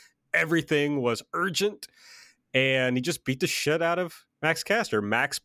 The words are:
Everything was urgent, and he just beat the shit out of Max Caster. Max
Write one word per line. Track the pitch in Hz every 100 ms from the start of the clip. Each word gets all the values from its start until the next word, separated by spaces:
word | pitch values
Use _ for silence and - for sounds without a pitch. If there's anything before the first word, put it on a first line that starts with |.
| - _ -
Everything | 165 160 165 - 147 147 143
was | 120 113 -
urgent, | 170 190 143 202 - - _ - - - _ _
and | 131 135 131 127 127
he |
just | 127 -
beat | - 131
the | 165
shit | - 147 160
out | 165 170
of | 175 - _ -
Max | 156 160
Caster. | - 220 208 107
Max | 101 113 139 -